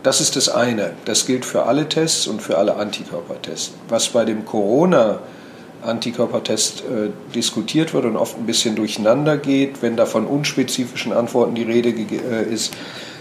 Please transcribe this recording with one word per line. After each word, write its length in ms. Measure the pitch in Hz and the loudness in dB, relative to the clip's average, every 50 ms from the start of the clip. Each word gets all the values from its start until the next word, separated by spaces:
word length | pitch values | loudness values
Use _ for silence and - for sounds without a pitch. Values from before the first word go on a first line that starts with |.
| - | 4
Das 180 | 131 131 - | 4 4 4
ist 140 | 160 - - | 2 2 2
das 120 | 139 123 - | 2 0 2
eine. 440 | - 123 120 123 117 107 98 87 82 - - | 2 2 2 2 2 0 -2 -2 -4 -6 -4
Das 220 | 120 110 - - | 0 0 0 2
gilt 180 | - 127 127 123 | 2 0 0 0
für 200 | - - - - | -2 0 0 2
alle 260 | - 131 147 151 151 | 4 2 2 2 0
Tests 360 | - 160 160 160 - - - - | 2 0 2 2 0 -2 -2 -2
und 120 | 107 104 | -4 -6
für 160 | - - - | -2 0 2
alle 200 | 80 101 - - | 2 4 2 2
Antikörpertests. 960 | - 104 104 - - 90 - - 78 - - - - - - 73 - - - - - - - | 0 -2 -4 -6 -8 -10 -8 -8 -10 -8 -8 -10 -10 -8 -10 -8 -8 -8 -8 -10 -16 -6 -2
Was 200 | 117 113 - - | 0 0 0 2
bei 160 | - 120 110 | 2 2 2
dem 200 | 110 110 107 107 | 2 0 -2 -4
Corona-Antikörpertest, 2250 | - - 107 101 98 117 143 170 185 175 139 113 104 98 - - - - - - - - - - - - - - 113 117 110 - 123 117 - 117 110 123 113 - - 113 110 - - - - | -2 0 0 2 4 4 4 6 6 6 6 6 4 2 -2 -6 -14 -16 -18 -18 -20 -20 -20 -20 -20 -18 -8 -4 -4 -4 -2 -4 -4 -2 -2 -2 0 0 -4 -2 -2 -2 0 0 -2 -4 -6
äh, 300 | - 131 127 110 104 101 101 - - - - | -8 -6 -4 -2 -2 -4 -4 -8 -14 -6 -4
diskutiert 580 | 120 113 - - 113 104 - - 156 160 160 - | -2 -2 -2 -2 -2 -4 0 0 0 0 2 0
wird 100 | 147 123 | 0 0
und 120 | 117 107 | 0 0
oft 220 | - - - - - | 0 0 -2 -2 -6
ein 80 | 117 | -4
bisschen 300 | 107 110 - - 117 110 | -2 0 0 0 0 0
durcheinander 600 | 110 107 107 - - 104 107 117 139 151 156 151 | 0 -2 -2 -2 2 4 4 4 6 4 2 2
geht, 460 | 143 143 135 139 135 135 135 - - | 2 2 2 2 4 2 0 -2 -2
wenn 140 | - 117 113 | -2 0 4
da 100 | 120 113 | 4 2
von 180 | - - 110 110 | 4 4 0 0
unspezifischen 880 | - 139 143 147 - - 135 127 127 - - 123 123 - - - 117 | 2 0 0 0 0 0 0 0 0 0 -4 -4 -4 -4 -6 -4 0
Antworten 440 | 101 113 120 120 - 127 117 113 120 | 0 0 0 2 2 2 2 4 2
die 80 | 113 117 | -2 -2
Rede 280 | 110 117 120 117 120 | 2 2 4 4 4
ge-, 280 | 110 113 107 - 110 - | 0 0 -4 -4 -4 -4
äh, 240 | - 127 113 113 104 | -2 -2 -2 0 0
ist, 280 | - 113 110 - - - - - - - - - - - - | 0 -2 -2 -4 -6 -6 -10 -12 -12 -12 -14 -14 -14 -16 -16